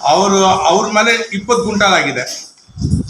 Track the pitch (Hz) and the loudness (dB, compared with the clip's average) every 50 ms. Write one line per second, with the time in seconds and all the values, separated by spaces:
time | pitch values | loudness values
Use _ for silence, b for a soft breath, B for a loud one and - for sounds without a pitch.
0 | - 135 151 175 196 202 196 190 190 190 185 - 156 160 175 202 214 214 220 214 | 2 2 2 4 4 2 2 4 4 4 2 2 2 2 2 2 0 0 0 0
1 | 220 233 233 240 226 226 196 196 196 214 240 226 190 208 208 202 208 196 185 165 | 2 2 0 0 -2 -6 -8 -10 -4 -2 -2 -2 -2 -2 -2 0 2 2 2 2
2 | 143 143 131 123 127 - - - - - - _ _ _ - - - - - - | 0 -2 -4 -6 -8 -8 -10 -14 -14 -18 -20 _ _ _ -12 -6 -4 -2 -2 -2
3 | - | -4